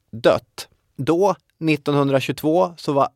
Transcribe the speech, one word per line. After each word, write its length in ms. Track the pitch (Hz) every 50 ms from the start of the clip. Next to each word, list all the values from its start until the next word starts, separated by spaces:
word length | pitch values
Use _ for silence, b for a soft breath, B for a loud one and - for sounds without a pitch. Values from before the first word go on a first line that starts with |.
| _ _
dött. 580 | - 113 123 175 92 - - _ _ - - - _ _ _ _ _
Då, 380 | - 131 131 165 175 196 196 175 - _ _ _ -
nittonhundratjugotvå, 1160 | 160 160 151 143 - 147 143 143 139 139 135 135 - - 139 - - 151 160 180 185 175 170
så 160 | - - 160 143
var 160 | 139 - - -